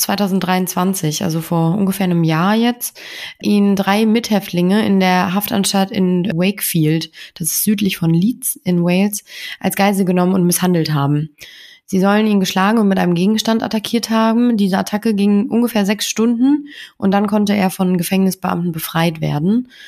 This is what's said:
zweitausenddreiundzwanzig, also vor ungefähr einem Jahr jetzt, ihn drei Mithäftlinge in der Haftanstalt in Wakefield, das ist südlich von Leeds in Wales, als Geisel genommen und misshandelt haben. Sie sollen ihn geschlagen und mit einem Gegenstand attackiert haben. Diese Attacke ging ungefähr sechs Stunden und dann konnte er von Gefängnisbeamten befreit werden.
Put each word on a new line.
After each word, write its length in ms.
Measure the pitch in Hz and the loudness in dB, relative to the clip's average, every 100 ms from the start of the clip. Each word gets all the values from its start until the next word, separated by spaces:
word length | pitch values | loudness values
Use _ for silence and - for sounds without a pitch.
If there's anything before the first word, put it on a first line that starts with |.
zweitausenddreiundzwanzig, 1200 | - 202 202 190 185 185 185 185 185 190 151 151 | -4 -2 0 0 0 -2 -2 -2 -2 0 -2 -2
also 160 | 180 165 | -2 -4
vor 360 | 160 170 165 202 | -2 0 0 0
ungefähr 300 | 190 190 185 | 0 0 0
einem 200 | 170 165 | 2 2
Jahr 300 | 156 185 220 | 2 2 2
jetzt, 440 | 240 240 - - - - - - | 2 -2 -6 -12 -18 -16 -16 -6
ihn 360 | 208 208 202 196 | 0 2 2 2
drei 280 | 196 202 220 | 2 2 2
Mithäftlinge 800 | 226 226 208 202 175 180 196 214 | 2 0 -2 -2 0 2 2 2
in 140 | 190 | 2
der 340 | 185 180 180 | 2 2 0
Haftanstalt 580 | 196 - 196 185 196 190 | -2 -2 -2 0 0 -2
in 340 | 202 185 180 180 | 0 0 0 -2
Wakefield, 800 | 165 185 196 - 165 156 165 - - - - | 0 -2 -2 -2 0 2 0 -4 -14 -18 -10
das 120 | 160 | -6
ist 140 | - | -4
südlich 340 | 208 208 196 - | -2 0 -2 0
von 160 | 165 | 0
Leeds 440 | 165 208 - - - | 2 2 -2 -8 -8
in 200 | 185 175 | -2 0
Wales, 400 | 175 180 208 208 - - - - | 2 2 0 -2 -14 -14 -14 -6
als 140 | 190 - | -4 0
Geisel 260 | 196 196 | 0 2
genommen 300 | 185 180 180 | 2 2 2
und 120 | 190 175 | 2 2
misshandelt 480 | 175 180 170 156 | 2 0 0 0
haben. 420 | 151 139 147 156 - - - - - - | 0 0 0 -2 -12 -20 -20 -20 -20 -4
Sie 80 | 190 | 0
sollen 280 | 196 208 220 | 2 2 2
ihn 120 | 202 | 2
geschlagen 380 | 185 190 196 226 | 0 0 2 2
und 100 | 202 | 2
mit 120 | 190 | 2
einem 160 | 175 170 | 0 2
Gegenstand 480 | 190 220 214 226 | 2 0 0 -2
attackiert 480 | 202 220 - 233 - | -2 -6 -2 -4 0
haben. 460 | 226 226 226 240 226 | 0 2 2 2 2
Diese 200 | 202 190 | 2 0
Attacke 380 | 190 208 226 196 | -2 -2 0 2
ging 340 | 202 202 202 | 2 2 2
ungefähr 380 | 220 240 214 196 | 0 0 0 0
sechs 180 | 208 - | -2 -4
Stunden 600 | - 233 233 262 294 294 - - - | 0 0 2 2 2 -2 -16 -20 -4
und 120 | 196 | 0
dann 160 | 202 208 | 2 2
konnte 300 | 214 202 202 | 0 2 2
er 160 | 185 | 0
von 260 | - 185 180 | 0 0 0
Gefängnisbeamten 760 | 170 190 190 180 185 175 175 | 0 0 0 0 -4 -4 -4
befreit 500 | 160 - 165 170 160 | -6 -6 -2 -2 -2
werden. 480 | 151 147 170 233 247 - | -4 -2 0 0 -2 -12